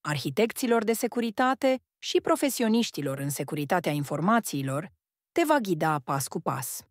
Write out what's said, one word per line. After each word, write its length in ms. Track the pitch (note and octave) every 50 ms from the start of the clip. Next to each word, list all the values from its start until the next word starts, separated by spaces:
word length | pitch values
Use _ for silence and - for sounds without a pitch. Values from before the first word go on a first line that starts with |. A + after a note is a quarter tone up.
arhitecților 800 | - D3+ D3 C#3+ - D3+ C3 - A3 A#3 - - - A#3 A#3 A#3 A3
de 100 | G#3+ A#3
securitate 880 | - - A3+ - B3 A#3 A#3 G#3 - B3+ B3+ C4 _ - C4 C4 B3+ _ _ _ _
și 220 | - - - F#4
profesioniștilor 960 | - - E4 - - C#4 - - A#3+ A3 A3 A#3 A3+ - - - C#3+ C#3 C3+
în 120 | C#3 C#3 C#3+
securitatea 640 | C#3 - D3 - D#3+ D#3 D3 C#3 F#3 F3+ - E3
informațiilor 1000 | D3 D3 C#3+ - D3+ C#3+ D#3+ G3+ A3+ A#3 A3 - - C#3 C3+ C3+ C3 C#3+ F3+ - _ _ _ _ _ _ _ _
te 120 | _ - E4+
va 100 | D4+ D#4
ghida 420 | C#4+ A3 F#3+ F3 D3+ E3 D#3+ D3+ D3 -
pas 240 | - C#3+ C#3 C3+
cu 140 | - - F3+
pas. 400 | - - B2+ C3 B2+ - - - - _